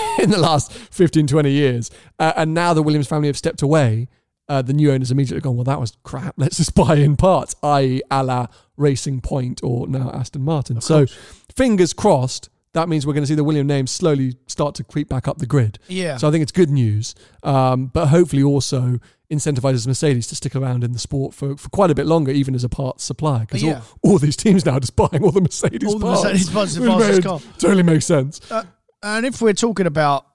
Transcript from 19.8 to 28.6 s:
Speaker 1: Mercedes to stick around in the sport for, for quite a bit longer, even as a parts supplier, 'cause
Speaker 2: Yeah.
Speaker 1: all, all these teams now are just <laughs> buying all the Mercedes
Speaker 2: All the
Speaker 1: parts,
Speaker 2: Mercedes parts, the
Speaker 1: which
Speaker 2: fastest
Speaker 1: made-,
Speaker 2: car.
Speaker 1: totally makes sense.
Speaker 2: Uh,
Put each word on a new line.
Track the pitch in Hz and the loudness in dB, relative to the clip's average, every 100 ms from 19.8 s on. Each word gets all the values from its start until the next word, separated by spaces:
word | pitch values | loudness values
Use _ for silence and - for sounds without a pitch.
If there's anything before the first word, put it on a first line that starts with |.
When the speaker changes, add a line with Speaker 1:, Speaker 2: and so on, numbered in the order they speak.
| 113 | -2
Speaker 1:
Mercedes | 127 151 123 - | 0 0 0 -2
to | - | -8
stick | 143 135 | -8 -4
around | 131 123 120 | -4 -2 -4
in | |
the | 120 | -4
sport | - 139 135 | -6 -6 -6
for, | - 139 143 | -6 -8 -8
for | - | -6
quite | - 190 | 0 2
a | 143 | 2
bit | 156 | 2
longer, | 165 135 | 0 2
even | 143 135 127 | 0 -2 -2
as | |
a | 123 | -4
parts | - 131 - | -4 -6 -8
supplier, | - 123 151 123 110 | -10 -4 -2 -2 -2
'cause | 120 | -2
Speaker 2:
Yeah. | 156 135 - - | -2 -2 -8 0
Speaker 1:
all, | - | 4
all | 190 | 4
these | 147 - | 4 0
teams | 226 185 160 | 2 2 2
now | 135 | -2
are | |
just | 123 - | -2 0
<laughs> | |
buying | 202 160 | 0 2
all | 190 | 2
the | 185 | 2
Mercedes | 175 - 165 165 202 | 0 0 -4 -2 -2
Speaker 2:
All | 214 | -2
the | 202 | 0
Speaker 1:
parts, | - | 0
Speaker 2:
Mercedes | 196 190 180 | 0 0 -2
parts, | 196 196 175 | -2 -4 -2
the | |
Speaker 1:
which | 247 | 2
Speaker 2:
fastest | 220 208 190 | 2 4 2
Speaker 1:
made-, | 180 | 0
Speaker 2:
car. | 160 - - | -4 -10 -2
Speaker 1:
totally | 170 196 | 2 4
makes | 170 156 - | 4 2 2
sense. | 151 135 - - | 0 0 -8 -8
Speaker 2:
Uh, | 226 | -8